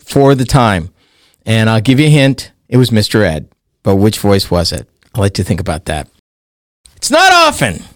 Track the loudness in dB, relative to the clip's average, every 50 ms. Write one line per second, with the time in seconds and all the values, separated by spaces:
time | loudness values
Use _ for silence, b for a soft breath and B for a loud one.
0 | _ -4 0 2 4 4 2 2 0 0 0 2 2 2 0 -2 -4 -8 _ _
1 | _ _ _ _ _ _ _ _ -6 -2 0 0 0 0 0 0 0 0 2 2
2 | 4 4 4 4 2 2 0 -4 -8 -20 _ _ _ -2 0 0 2 2 0 0
3 | 0 0 0 0 0 0 -2 -4 -8 -14 _ _ _ _ _ _ -2 0 0 2
4 | 2 0 0 0 0 0 0 0 0 -2 -2 -2 -2 -2 -6 -10 -12 _ _ _
5 | _ _ -4 -2 -2 -2 -2 -4 -4 -4 -4 -4 -4 -6 -8 -8 -6 -8 -8 -8
6 | -8 -12 _ _ _ _ _ _ _ _ _ _ _ _ _ _ _ _ _ _
7 | -6 -2 0 2 4 4 4 2 2 0 0 -2 -4 -4 -4 -6 -12 -20 _